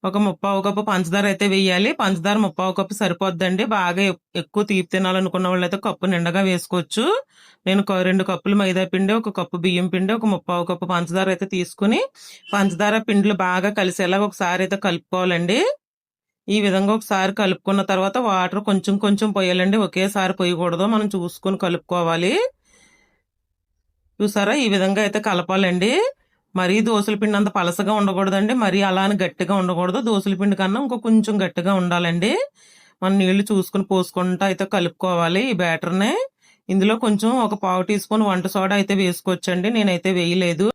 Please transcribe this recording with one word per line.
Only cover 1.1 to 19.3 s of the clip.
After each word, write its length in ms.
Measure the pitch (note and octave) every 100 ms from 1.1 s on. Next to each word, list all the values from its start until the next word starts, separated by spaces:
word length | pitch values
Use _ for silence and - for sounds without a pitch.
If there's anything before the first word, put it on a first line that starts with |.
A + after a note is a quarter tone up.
| F#3+ G3+
అయితే 200 | F#3+ G3+
వేయాలి. 420 | F#3+ F#3 F3+ G#3+
పంచదార 420 | D#4 G#3 F#3 E3+ G#3
ముప్పావు 340 | G3+ - F#3
కప్పు 200 | F#3 F#3+
సరిపోద్దండి. 720 | G3+ G3+ E3+ F#3+ E3+ F#3 F#3 A3
బాగా 280 | G#3 F3+ F3
ఎక్-, 200 | G3 F3+ _ F3+
ఎక్కువ 260 | - -
తీపి 240 | G#3 F#3+ F3
తినాలనుకున్న 600 | F#3+ F#3 F#3 F#3 F3+ F#3
వాళ్ళు 140 | F3+ F3+
అయితే 120 | G3
కప్పు 240 | G#3+ - F#3
నిండగా 340 | F3+ E3+ F3
వేసుకోవచ్చు. 640 | F#3+ F3+ - F3+ E3+ - C4 A4+ - _ - _
నేను 180 | - G3
క-, 160 | G3+ F#3+
రెండు 220 | F3+ F#3+
కప్పులు 320 | F#3 F3 - G3+
మైదా 280 | F#3+ F#3
పిండి, 280 | F#3 F#3 F#3+
ఒక 180 | A3 A3+
కప్పు 220 | G3 F3 F3+
బియ్యం 320 | F3+ F3 F3+
పిండి, 240 | F3+ F#3+
ఒక 140 | A3+ A3+
ముప్పావు 380 | F#3 - F3 E3+
కప్పు 200 | F3+ F3
పంచదార 420 | F3+ E3+ F3+ F#3+
అయితే 180 | F3+ G3
తీసుకుని 540 | F#3+ F3 - G3+ C#4 C5+ - - - -
పంచదార 440 | G3+ G3 E3 G#3 A3 A3
పిండిలు 280 | G3+ G3+ G3
బాగా 320 | F#3 F3+ G3
కలిసేలాగా 560 | G#3 F#3 F3+ F3+ F#3+ G#3
ఒకసారి 360 | - F3+ F3+
అయితే 140 | F#3 G3 G3+
కలుపుకోవాలండి. 720 | E3+ _ F#3 F#3 F3 F3 A3 G#4+ D5 _ _ _ _ _ _ -
ఈ 100 | G#3
విధంగా 340 | G3+ F#3+ G3
ఒకసారి 400 | A3 - G3 F#3+
కలుపుకున్న 500 | G3 G3+ F3+ - G3 F#3+
తర్వాత 280 | F#3+ F#3+ A3
వాటర్ 440 | A#3+ F#3+ F3+ G3 G#3
కొంచెం 260 | G3 F3+ G3
కొంచెం 320 | G#3 G3+ A3